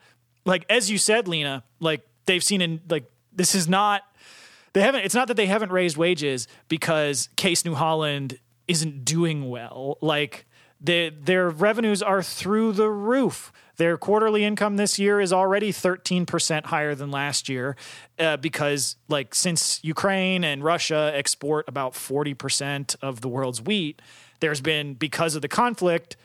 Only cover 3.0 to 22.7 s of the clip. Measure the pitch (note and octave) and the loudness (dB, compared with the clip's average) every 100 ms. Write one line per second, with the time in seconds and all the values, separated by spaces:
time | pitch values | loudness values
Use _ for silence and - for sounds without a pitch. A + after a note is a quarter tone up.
3 | A#2+ _ _ F3+ F3 G3 D#3+ F#3+ G#3 G3+ | -4 _ _ -2 2 2 2 4 4 0
4 | - _ - - - - _ G3 G#3+ C4+ | -4 _ -20 -20 -20 -20 _ 2 4 2
5 | F#3+ A#3+ A#3+ A3 F#3+ G#3 G3+ F#3 F3 D3+ | 0 0 0 2 2 2 0 0 0 2
6 | E3+ E3+ C#3+ B2+ - - - D#3+ - D#3 | 0 0 -2 -4 -6 -12 -6 -2 0 2
7 | D3 C#3 - - F#3+ F3 E3+ D3+ D#3+ D#3+ | 2 -2 -4 -2 0 0 -2 -2 0 0
8 | D3+ C#3+ C3+ - _ _ - E3 D#3+ C#3 | -2 -4 -6 -10 _ _ -2 -2 -2 -6
9 | B2 E3 E3+ D3+ B2+ B2 A#2 B2 C#3 - | -2 0 0 -2 -6 -8 -12 -10 -8 -2
10 | D#3 D3 D3 - - _ _ _ C#3+ E3+ | 0 0 0 -6 -20 _ _ _ 0 2
11 | E3 D3+ C#3 F#3 F3+ D3+ G#3 A3 A3 G3 | 0 -2 2 2 2 2 2 2 2 2
12 | G#3 F#3+ F3 - F3+ G#3+ A3+ G3 G#3+ G#3 | 2 0 0 -6 0 2 2 2 2 0
13 | G#3 C4 G#3+ - - - _ - E3 E3 | 0 2 2 -2 -14 -20 _ -2 0 0
14 | - G#3+ A3 G#3+ G#3 G#3 G#3 G3+ G3+ - | 2 2 4 2 2 0 0 2 0 2
15 | G3+ G#3 F#3 F#3 F#3+ G3+ G#3 - F3+ F#3 | 2 2 2 4 4 2 0 0 0 -2
16 | - F3+ E3+ E3 - D3+ - D#3+ D3+ C#3 | -2 -2 0 -2 0 -2 -2 -2 -2 -4
17 | C#3+ C#3 C#3+ C#3 - B2+ C3 C3 - - | -4 -4 -2 -4 -4 -4 -4 -6 -14 -20
18 | - - D#3+ D3 D3+ - D3 C#3+ B2 - | -12 -2 0 0 -2 -2 0 0 -4 -6
19 | - D3 C3 - F3+ E3 - - D#3+ D3+ | -4 -2 -2 -2 0 0 -2 -2 -4 0
20 | G3 F#3+ F#3 F#3 D#3+ C#3 D#3 E3+ - D3+ | 0 2 0 0 0 0 0 0 0 0
21 | D3+ C#3+ - - C#3+ D3+ - C#3 C3 - | 0 0 -2 -2 -2 -2 -2 -6 -6 -6
22 | - C#3 D3 C3 C3+ - C#3+ | -4 -2 -2 -4 -4 -4 -2